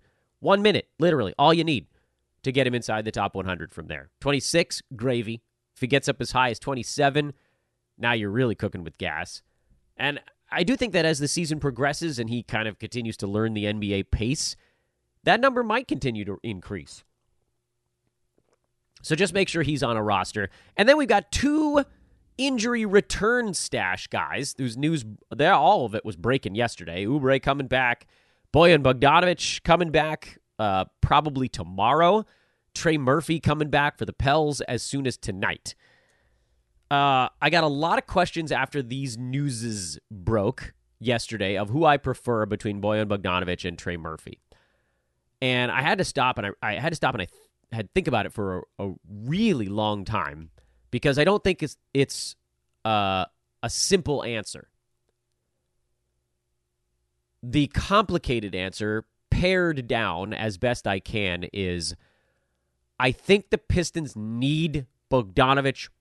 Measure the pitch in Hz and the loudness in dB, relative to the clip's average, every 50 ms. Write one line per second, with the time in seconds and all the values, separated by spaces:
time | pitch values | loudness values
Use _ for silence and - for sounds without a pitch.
0 | - _ _ _ _ _ _ _ 123 165 196 202 208 214 170 110 - _ _ - | -14 _ _ _ _ _ _ _ 2 2 4 4 4 4 2 2 -2 _ _ 0
1 | 156 175 156 131 104 90 - - 143 165 165 170 160 165 147 101 - _ _ _ | 2 2 2 2 0 -2 0 4 4 6 6 4 2 0 -2 -2 -4 _ _ _
2 | _ _ _ _ _ _ _ _ - 135 123 135 131 123 123 120 - - 110 110 | _ _ _ _ _ _ _ _ -6 -2 0 2 2 2 0 -2 -2 -4 -4 -4
3 | 110 110 - 107 101 98 - 98 92 95 90 82 82 80 - 87 80 76 80 69 | -4 -4 -2 -2 -2 -2 -4 -4 -4 -4 -6 -6 -8 -12 -14 -14 -12 -12 -12 -12
4 | 71 - _ _ - 139 143 131 - - 160 170 165 - - - - _ 135 101 | -12 -18 _ _ -2 -2 -2 0 0 0 0 0 0 0 -6 -10 -10 _ -10 -4
5 | 117 135 123 120 104 107 117 113 - _ _ _ _ _ _ - 131 120 143 139 | -2 -2 -2 -2 -2 -6 -8 -10 -14 _ _ _ _ _ _ -6 0 0 2 2
6 | - 143 127 - 123 - - 131 127 123 110 - - 139 135 123 107 - - 143 | 2 0 -2 -2 -4 -2 2 2 2 2 0 -4 -6 -6 -6 -6 -6 -6 0 2
7 | 147 139 135 151 147 147 - _ _ _ _ _ _ _ _ _ _ _ _ - | 2 2 2 0 -2 -2 -6 _ _ _ _ _ _ _ _ _ _ _ _ -4
8 | 113 120 120 113 104 101 101 123 131 117 98 - 110 98 - 98 85 80 - - | 0 0 0 0 0 0 0 2 2 0 0 -2 -4 -6 -6 -8 -10 -12 -10 -8
9 | 95 82 76 80 85 - - - - _ _ _ _ _ _ _ _ _ _ - | -6 -6 -6 -6 -8 -10 -14 -18 -20 _ _ _ _ _ _ _ _ _ _ -4
10 | 123 143 147 123 - - _ _ _ _ - 156 180 190 269 - 254 220 170 180 | -4 -4 -4 -6 -10 -18 _ _ _ _ -2 0 0 2 2 0 0 0 2 2
11 | 160 160 160 131 147 139 - 170 175 139 156 147 143 143 120 117 139 143 147 - | 2 2 2 0 -2 -2 -2 -2 -2 -2 -2 -2 -2 -4 -2 0 0 0 0 -2
12 | 170 165 139 117 117 113 120 120 - - 120 110 110 110 95 - 110 104 - 123 | -4 -4 -4 -4 -4 -4 -4 -6 -4 -4 -4 -4 -2 -4 -6 -8 -12 -8 -8 -6
13 | 117 110 107 - 107 98 101 107 113 113 110 104 101 104 104 107 104 101 101 98 | -6 -6 -6 -6 -4 -2 0 0 0 0 -2 -2 -2 -2 -2 -2 -2 -2 -2 -2
14 | 95 - - - 107 120 160 - - - - - _ _ _ _ _ _ _ _ | -2 -2 -2 -2 0 -2 -2 -2 -4 -6 -8 -12 _ _ _ _ _ _ _ _
15 | _ _ _ _ - 160 190 226 262 269 247 247 240 214 214 254 254 - - 131 | _ _ _ _ 2 2 4 4 4 2 2 2 0 0 0 -2 -2 -4 -4 -4
16 | 139 127 113 104 101 98 95 - - 113 101 90 - - 104 87 69 - - - | -2 -2 -4 -4 -6 -8 -8 -8 -8 -8 -8 -8 -10 -10 -10 -10 -10 -14 -20 -20
17 | _ _ _ _ _ _ _ _ _ _ _ _ _ _ _ _ _ _ _ _ | _ _ _ _ _ _ _ _ _ _ _ _ _ _ _ _ _ _ _ _
18 | _ _ _ _ _ _ _ _ _ _ _ _ _ _ _ _ _ _ _ - | _ _ _ _ _ _ _ _ _ _ _ _ _ _ _ _ _ _ _ -14
19 | - - 156 156 190 170 180 196 190 - - 165 151 139 156 131 135 120 117 110 | -6 -4 0 0 0 0 0 0 0 0 0 -2 0 0 0 0 0 0 0 0
20 | 107 104 101 92 92 - - 107 98 - - - _ _ _ - 208 247 294 311 | 0 0 0 0 -2 -2 -4 -6 -6 -6 -8 -14 _ _ _ 4 4 6 6 6
21 | 277 226 214 202 - _ - - 247 294 294 311 311 294 294 285 269 - _ _ | 4 4 2 2 2 _ -2 -2 0 0 2 2 0 2 2 0 0 -2 _ _
22 | _ _ _ _ _ _ _ - 262 277 262 226 208 240 240 233 220 202 190 202 | _ _ _ _ _ _ _ -4 -2 -2 0 0 -2 -2 -2 -2 0 4 4 4
23 | - - - - 196 220 247 247 233 208 165 - - - 135 117 98 90 92 - | 4 2 -2 -2 0 2 2 2 0 -2 -4 -6 -6 -4 -2 -2 -2 -2 -2 -4
24 | - - - 101 80 73 82 110 143 139 - - 135 120 110 127 147 160 165 143 | -6 -4 -4 -4 -2 -2 -4 -4 -6 -6 -6 -6 -6 -6 -4 -2 -2 0 0 -2
25 | 110 107 101 - _ _ - 117 147 175 196 147 127 175 214 175 127 104 104 104 | -4 -8 -14 -18 _ _ -2 2 4 6 6 6 6 4 4 4 2 -2 -2 -4
26 | - 107 90 82 87 117 135 139 - 101 95 113 120 117 - - 87 82 85 92 | -6 -6 -8 -2 0 0 0 0 -2 -4 -2 0 -2 -2 -2 -8 -12 -8 -6 -4
27 | 101 107 143 151 131 131 135 131 - 139 139 143 135 120 127 131 127 120 120 - | -2 0 0 2 2 2 2 2 2 0 -2 -2 -2 -2 0 0 2 0 -2 -2
28 | _ _ _ _ _ _ _ _ _ _ - 143 170 185 165 147 131 131 131 120 | _ _ _ _ _ _ _ _ _ _ 6 8 8 8 8 8 6 4 4 6
29 | 139 139 156 175 180 180 170 - - - - - - - 165 170 175 160 143 156 | 6 6 6 6 6 4 2 0 -2 -6 -6 -2 2 4 4 4 4 2 2 2
30 | 151 156 156 - - - - - _ _ _ - 110 101 95 95 92 - _ _ | 2 0 -4 -6 -8 -14 -20 -20 _ _ _ -2 0 2 2 2 0 -2 _ _
31 | - - 147 147 151 151 131 135 131 117 - - 85 85 92 95 104 120 143 160 | 2 4 4 4 4 2 -2 -2 -4 -4 -6 -8 -10 -8 -4 0 2 4 4 6
32 | 170 175 202 220 214 - _ _ _ _ _ _ _ _ - - - 165 160 151 | 6 6 4 2 0 -4 _ _ _ _ _ _ _ _ -8 -2 0 0 2 2
33 | 131 123 139 165 - - 165 151 - 139 147 151 151 143 143 147 143 147 - - | 2 2 2 2 0 -2 -4 0 0 0 2 2 0 0 2 2 2 0 -2 -4
34 | - 110 - - 117 139 143 160 151 147 139 120 - - 123 110 - - 139 139 | -8 -6 -4 -2 0 2 2 2 2 0 -2 -4 -4 -6 -6 -6 -4 -6 -4 -4
35 | 135 127 - - - - 95 95 107 95 82 - - - - _ _ _ _ _ | -2 -4 -4 -4 -6 -8 -4 -2 -2 -4 -4 -6 -10 -14 -16 _ _ _ _ _
36 | _ _ _ _ _ _ _ _ _ _ _ _ _ _ _ _ _ - 143 143 | _ _ _ _ _ _ _ _ _ _ _ _ _ _ _ _ _ 0 2 4
37 | 143 139 135 127 123 - - _ 147 151 160 170 160 151 139 143 160 170 208 - | 4 4 4 4 2 0 0 _ 0 2 4 4 2 2 0 0 0 0 0 0
38 | - - - 185 175 - - 175 160 139 - 120 135 - - 143 127 113 127 135 | -2 0 2 2 2 2 -2 -6 -4 -2 -2 -2 -2 -2 -4 -6 -6 -6 -6 -6
39 | 139 131 110 117 127 123 131 143 147 143 120 110 117 117 107 101 90 78 73 73 | -6 -6 -8 -8 -6 -4 -2 -2 -2 -2 -4 -4 -4 -4 -4 -6 -8 -10 -12 -16
40 | - - 110 95 87 101 113 107 98 113 131 - - - - _ _ _ _ - | -16 -18 -18 -8 -2 0 0 2 2 0 -2 -4 -10 -16 -18 _ _ _ _ -6
41 | 113 120 120 113 - - 113 101 98 95 101 92 107 101 120 156 165 151 143 139 | -2 -2 -2 -2 -2 -6 -4 -2 -2 -2 0 -2 -2 -2 0 2 4 4 4 4
42 | - 131 123 - - 123 117 110 107 98 104 98 - 110 101 101 101 104 107 107 | 0 -4 -6 -4 -2 -2 0 0 0 -2 -2 -4 -4 -6 -4 -2 0 0 0 0
43 | 107 101 101 101 90 95 90 90 90 90 90 - - 90 85 - - 95 87 82 | 0 0 -2 -2 -2 -2 -2 0 0 -2 -4 -4 -6 -8 -8 -8 -8 -8 -8 -6
44 | 80 82 80 - - - - - _ _ _ _ _ _ _ _ _ _ _ _ | -8 -10 -10 -12 -14 -18 -20 -20 _ _ _ _ _ _ _ _ _ _ _ _
45 | _ _ _ _ _ _ _ _ 131 127 127 123 123 120 - 131 139 165 214 185 | _ _ _ _ _ _ _ _ -2 -2 0 0 0 0 -2 0 0 0 0 0
46 | 165 - - 143 127 127 123 120 101 101 - - - 110 104 82 135 165 160 - | -2 -2 -2 0 0 0 0 -2 -4 -6 -6 -6 -6 -6 -4 -4 -4 -4 -4 -2
47 | 156 127 117 110 90 - - _ _ _ _ _ _ _ 117 113 104 - - - | -2 -2 -2 -2 -6 -8 -12 _ _ _ _ _ _ _ -8 -8 -8 -4 -2 -2
48 | - 160 123 107 98 82 - 113 101 95 90 90 - - _ - 101 98 87 - | 0 2 0 0 0 -2 -4 -6 -4 -4 -4 -6 -8 -10 _ -8 -8 -8 -8 -10
49 | _ 82 104 101 110 127 160 196 233 220 170 120 104 95 101 110 107 107 104 101 | _ -16 -14 -10 -6 -4 0 2 2 2 2 0 -2 -2 -2 0 0 0 -2 -2
50 | 92 - 107 98 78 71 73 80 82 - _ _ _ _ _ _ _ _ - 120 | -4 -4 -4 -4 -4 -4 -8 -12 -16 -18 _ _ _ _ _ _ _ _ -4 0
51 | - 147 131 147 151 185 208 - - 196 170 - 156 135 - - _ _ - 139 | 0 2 2 4 4 4 2 2 2 -2 -2 -2 -4 -8 -8 -14 _ _ 0 0
52 | 131 - - - - - - _ _ _ _ _ _ _ _ _ - 113 110 104 | 0 0 -2 -6 -10 -12 -12 _ _ _ _ _ _ _ _ _ -2 0 2 2
53 | 101 95 95 92 90 - _ _ _ _ _ _ - 190 - - - - 196 185 | 2 2 0 0 -2 -4 _ _ _ _ _ _ -8 -6 -4 -2 0 0 0 0
54 | 139 147 143 - - 120 117 110 95 - - - - _ _ _ _ _ _ _ | 0 -2 -4 -4 -4 -4 -6 -6 -8 -10 -14 -18 -20 _ _ _ _ _ _ _
55 | _ _ _ _ _ _ _ _ _ _ _ _ _ _ _ _ _ _ _ _ | _ _ _ _ _ _ _ _ _ _ _ _ _ _ _ _ _ _ _ _
56 | _ _ _ _ _ _ _ _ _ _ _ _ _ _ _ _ _ _ _ _ | _ _ _ _ _ _ _ _ _ _ _ _ _ _ _ _ _ _ _ _
57 | _ _ _ _ _ _ _ _ - 123 131 151 143 - - - - - 196 214 | _ _ _ _ _ _ _ _ -8 -2 0 0 0 0 0 -4 0 2 2 2
58 | 208 170 175 156 - 143 127 117 104 98 92 92 92 95 - - 107 107 107 110 | 2 2 -2 -2 -2 -2 -2 -2 -2 -4 -4 -4 -4 -4 -4 -4 -2 -2 -2 -2
59 | - _ _ _ _ _ - - 175 185 185 185 175 170 151 135 120 117 123 113 | -4 _ _ _ _ _ 2 2 4 4 4 2 2 0 0 -2 -2 -2 0 0
60 | 110 95 82 85 95 107 101 - 110 110 95 87 123 120 123 - - 107 98 98 | 0 0 -2 -2 -4 -6 -4 -4 -4 -4 -2 -2 0 0 0 0 -2 -2 -2 -2
61 | - - 113 107 101 92 87 90 87 - - 101 95 90 87 87 80 78 80 - | -4 -4 -4 -2 -2 -2 -2 -4 -6 -6 -6 -4 -2 -2 -2 -4 -4 -6 -8 -10
62 | _ _ _ _ _ _ _ _ _ _ _ _ _ _ _ _ _ _ _ - | _ _ _ _ _ _ _ _ _ _ _ _ _ _ _ _ _ _ _ 0
63 | 127 131 123 - - - 196 208 - _ 220 - - - - 180 165 - - 165 | 0 0 0 0 2 4 4 4 4 _ -4 -2 0 0 0 0 0 -2 -4 -6
64 | 151 127 - 110 107 110 117 120 131 143 151 156 165 160 143 147 127 - _ _ | -8 -8 -8 -10 -8 -6 -4 -2 0 0 0 0 0 -2 -2 -6 -8 -10 _ _
65 | _ - 135 127 107 92 90 135 131 131 139 139 135 135 131 - - - _ _ | _ 0 0 0 0 0 2 2 4 4 4 4 2 0 -2 -4 -10 -18 _ _